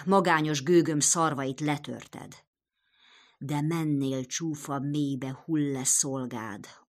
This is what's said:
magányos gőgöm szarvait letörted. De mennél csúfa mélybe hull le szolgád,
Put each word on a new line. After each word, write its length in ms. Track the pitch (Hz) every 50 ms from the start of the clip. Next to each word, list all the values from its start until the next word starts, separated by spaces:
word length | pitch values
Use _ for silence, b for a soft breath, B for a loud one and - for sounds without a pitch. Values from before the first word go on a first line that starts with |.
| 147
magányos 580 | 180 196 196 180 180 165 156 156 156 151 139 131
gőgöm 360 | 160 175 170 151 160 156 151
szarvait 600 | 147 - - 175 160 156 160 139 135 135 131 -
letörted. 880 | 151 151 147 143 147 - 120 113 - - - - - - - - _ _ _ _ _ _ _ b b b b b b b b b b b b
De 240 | b 143 135 147 147
mennél 640 | 147 156 170 165 160 151 147 139 135 135 135 131 127
csúfa 540 | 127 - - 170 160 147 147 - 151 139 139
mélybe 640 | 139 143 147 151 143 139 139 127 135 131 131 - -
hull 260 | - 160 151 147 143
le 120 | 139 131 127
szolgád, 840 | - - - - 139 135 135 127 120 123 113 110 110 98 - - - - - _ _ _